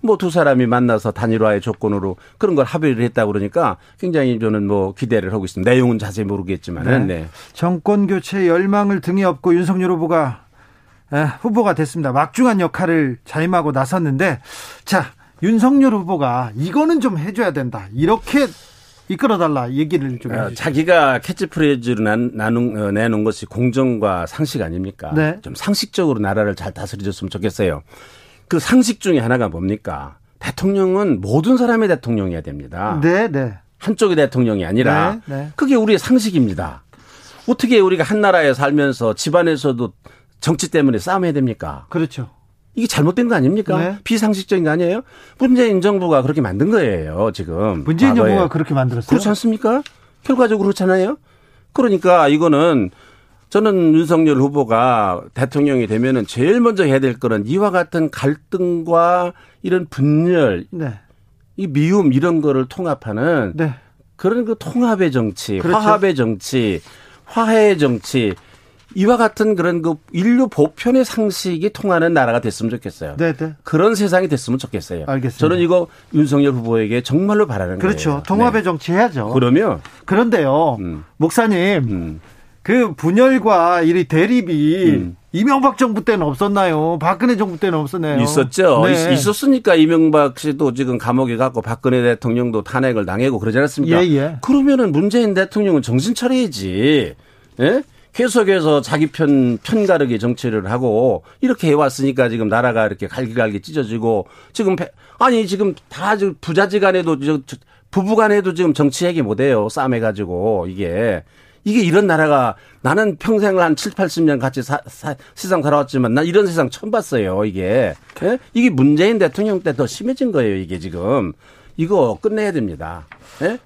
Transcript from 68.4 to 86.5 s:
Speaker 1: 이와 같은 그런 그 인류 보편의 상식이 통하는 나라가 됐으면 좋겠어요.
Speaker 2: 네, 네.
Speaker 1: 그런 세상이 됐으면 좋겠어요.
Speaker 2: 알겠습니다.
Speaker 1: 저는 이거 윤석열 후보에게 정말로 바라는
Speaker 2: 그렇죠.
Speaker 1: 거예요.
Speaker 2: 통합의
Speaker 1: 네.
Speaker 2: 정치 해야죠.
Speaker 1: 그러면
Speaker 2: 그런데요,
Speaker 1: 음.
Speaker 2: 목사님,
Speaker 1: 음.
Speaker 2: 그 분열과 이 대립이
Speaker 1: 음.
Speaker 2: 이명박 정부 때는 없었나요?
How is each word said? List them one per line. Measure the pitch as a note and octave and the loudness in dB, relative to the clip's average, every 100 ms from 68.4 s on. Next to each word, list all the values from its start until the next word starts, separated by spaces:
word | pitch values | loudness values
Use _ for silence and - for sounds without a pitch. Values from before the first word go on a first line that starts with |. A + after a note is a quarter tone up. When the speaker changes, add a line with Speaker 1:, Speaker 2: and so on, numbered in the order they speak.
| - - _ _ _ F#3+ | -12 -20 _ _ _ 0
Speaker 1:
이와 | G3+ A#3+ | 2 4
같은 | A3+ - G#3+ G3 | 2 2 0 2
그런 | E3+ E3+ | 0 0
그 | D#3+ D#3 _ | -2 -4 _
인류 | E3+ G3 A#3+ B3+ | -2 2 2 2
보편의 | - D3 - A#3+ C4 | 2 0 0 0 2
상식이 | B3 - G#3+ F#3 F#3+ E3+ G3+ | 2 -2 -2 -2 -6 -4 -4
통하는 | G#3+ G3+ F3 E3 | -4 -2 2 2
나라가 | E3 B2 A#2 | 2 2 0
됐으면 | A2+ - A2+ | -2 -4 -6
좋겠어요. | A#2+ G2 - D2+ G2+ | -6 -10 -12 -12 -4
Speaker 2:
네, | E3 | -4
네. | C3 D#3+ D3 | -2 -8 -10
Speaker 1:
그런 | - D#3 G3+ | -4 2 2
세상이 | G#3+ G3+ F#3 F#3 | 2 2 2 0
됐으면 | C#3+ - C3 | -4 -2 -4
좋겠어요. | D#3 G2+ - F2 C#3+ | -4 -10 -8 -8 -4
Speaker 2:
알겠습니다. | C3+ B2+ - | -4 -4 0
Speaker 1:
저는 | D#3 F3+ | 0 2
이거 | E3+ F3+ E3 - _ | 2 2 0 -12 _
윤석열 | D3+ D3+ C#3+ C#3+ | 0 2 2 2
후보에게 | B2+ A2+ A2+ G#2+ A#2 | 0 -2 0 0 -2
정말로 | B2 C#3 G3 G#3 G3 | -2 -2 0 0 0
바라는 | G#2+ F2+ F#2 | -2 -4 -2
Speaker 2:
그렇죠. | F#3+ F3+ D#3 | -2 -2 -2
Speaker 1:
거예요. | C#3+ | -4
Speaker 2:
통합의 | - G3 A#3+ A3 | -2 0 2 2
Speaker 1:
네. | |
Speaker 2:
정치 | F#3 D#3+ - | -2 -4 -2
해야죠. | F3+ A#3 D3 G#2+ | 0 0 0 -2
Speaker 1:
그러면 | B2+ B2 C#3 G#3+ F2+ - - - | 0 4 4 2 -2 -8 -20 -2
Speaker 2:
그런데요, | F#3+ A#3+ G#3+ C#3+ C#3+ D#3+ A#2 | 0 2 2 2 2 0 -2
Speaker 1:
음. | F2+ D#2 D#2+ _ | -6 -8 -14 _
Speaker 2:
목사님, | D#3+ - A#3 F#3+ F#3 G3 A#2+ | 0 2 2 2 2 0 -2
Speaker 1:
음. | F#2+ E2 D#2 - - - _ | -4 -6 -10 -18 -20 -20 _
Speaker 2:
그 | - A#3+ A3+ | 0 2 2
분열과 | D3+ D#3 G3 C4 C4 G#3 F#3+ E3+ F3 | 0 0 4 4 4 4 4 4 2
이 | E3 E3+ | 2 2
대립이 | C3+ D#3 G3 B3 F3+ D#3 D3+ F3 F3 | 2 2 2 2 0 0 2 2 2
Speaker 1:
음. | C#3 F2+ F2+ _ | 2 -2 -12 _
Speaker 2:
이명박 | E3 A3+ C4+ C4+ A#3+ | -2 2 4 2 2
정부 | C4 G#3+ | 0 0
때는 | - G#3+ D#3+ | 0 0 0
없었나요? | B2+ G3+ | 0 0